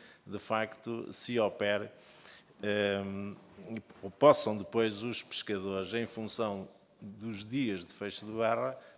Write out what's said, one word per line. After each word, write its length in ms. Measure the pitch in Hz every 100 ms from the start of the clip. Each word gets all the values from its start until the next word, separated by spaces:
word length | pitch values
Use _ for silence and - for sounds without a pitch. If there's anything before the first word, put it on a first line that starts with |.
| - - -
de 140 | 98
facto, 720 | - 110 110 - 117 113 -
se 260 | - - 120
opere, 520 | 101 - 101 101 110 - - - - - - -
eh, 400 | 104 104 101 98 98 98 101 - - - 113 110 - -
ou 80 | 98
possam 480 | - 147 135 113 107
depois 460 | 98 117 110 101
os 180 | 120 113
pescadores, 720 | - - - 101 98 95 92
em 120 | 117 113
função 640 | 113 107 - 110 98 90 - _ -
dos 440 | 104 98 113 101 107
dias 400 | 135 120 95 85
de 80 |
fecho 320 | - 101 - 107
de 60 |
barra, 460 | 110 113 117 131 131 -